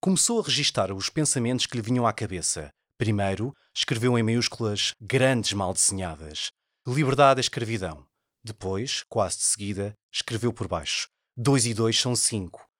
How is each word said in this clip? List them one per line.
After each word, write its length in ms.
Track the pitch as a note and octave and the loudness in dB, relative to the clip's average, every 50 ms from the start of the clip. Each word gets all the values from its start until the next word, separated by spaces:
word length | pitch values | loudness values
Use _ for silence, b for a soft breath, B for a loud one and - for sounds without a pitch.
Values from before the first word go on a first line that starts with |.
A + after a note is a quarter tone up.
Começou 400 | - F#3 F#3+ E3 - - A#3+ A3+ | 2 2 2 4 2 2 2 0
a 20 | F#3+ | 0
registar 480 | D3 - D3 D3 - - - G2+ F#2+ | 0 0 0 0 0 0 0 0 0
os 160 | G2 F#2+ F#2+ - | -2 -4 -6 -4
pensamentos 600 | - D#3+ D3+ C#3+ - C3+ A#2 A#2 B2+ B2 - - | -2 0 0 0 0 0 0 0 0 0 -2 -2
que 100 | - A#2+ | -4 -6
lhe 60 | G#2 | -2
vinham 240 | G#2+ B2+ B2 A#2+ A2+ | 0 0 2 2 2
à 40 | |
cabeça. 580 | G#2 - A2+ G2+ F#2+ F2 D#2+ - - E2+ D2+ C#2+ _ _ _ _ _ _ | 0 0 -4 -6 -6 -4 -2 -4 -4 -4 -6 -12 _ _ _ _ _ _
Primeiro, 560 | - A2 G#2+ G2+ G2+ G2 F#2+ F#2+ G#2 - b b b b | 0 2 2 2 2 0 0 0 -2 -6 b b b b
escreveu 460 | b - - - C#3 A2+ A2+ B2+ B2 A#2 | b -6 -2 -2 -2 2 2 4 4 4
em 60 | A2+ | 4
maiúsculas 720 | A2 A2+ A#2+ A2+ - - - A#2+ G#2+ G#2 G2+ - - - _ | 4 2 2 0 -2 -4 -2 -4 -2 -2 0 -2 -4 -4 _
grandes 540 | A2+ G2 - C3+ C3 C3 C3 A#2+ G#2 - - | -8 -2 2 4 4 4 4 2 0 0 0
mal 180 | G2+ G2 F2+ F#2+ | 0 -2 -2 0
desenhadas: 760 | - - - G#2 F#2+ F#2 F2 - - - D2+ D#2 - - - _ _ _ _ _ _ _ B2 | 2 2 2 2 -2 -4 -6 -8 -10 -14 -12 -10 -8 -8 -8 _ _ _ _ _ _ _ -4
"Liberdade 520 | B2 C#3+ D#3 B2+ C#3 C3+ C#3+ C3+ C3+ B2+ | 0 2 2 2 6 6 6 6 6 4
é 20 | |
escravidão." 680 | A#2+ - - A#2+ A#2 G#2+ A2+ G#2+ F#2+ E2+ D#2 C#2+ - _ _ _ _ _ _ _ _ | 2 -2 -2 -4 -4 -4 -4 -4 -4 -6 -8 -10 -18 _ _ _ _ _ _ _ _
Depois, 600 | A2 G#2+ _ - F#2 F#2+ G2 A#2+ - - - - _ | -12 -12 _ -6 -4 -4 -4 -4 -4 -4 -6 -6 _
quase 300 | - A#2 G2+ F2+ - - | 0 0 0 0 0 -2
de 60 | - | 0
seguida, 500 | - - - G#2 G2+ G#2 F#2+ G2+ G#2 G#2 _ _ _ | -2 -2 -2 -4 -6 -4 -4 -4 -6 -6 _ _ _
escreveu 400 | - - - - A#2 A2 A2+ A#2+ | -8 -6 -6 -4 -4 -2 -2 -2
por 160 | A2 - - D#2+ | -2 -2 -6 -4
baixo: 400 | E2 D#2+ D2 - - - - - _ _ _ _ _ - | -4 -4 -4 -4 -4 -4 -6 -8 _ _ _ _ _ -2
"Dois 300 | A#2+ C#3+ C#3 C3+ A2+ A#2+ | 2 4 4 4 4 2
e 60 | A2+ | 0
dois 240 | G2+ A2+ A2+ A2+ - | 2 2 2 2 2
são 160 | - B2+ B2 | 2 0 0
cinco." 520 | A2+ - - - G#2+ F#2 E2+ - - - _ _ | 0 0 0 -2 -2 -6 -6 -12 -18 -20 _ _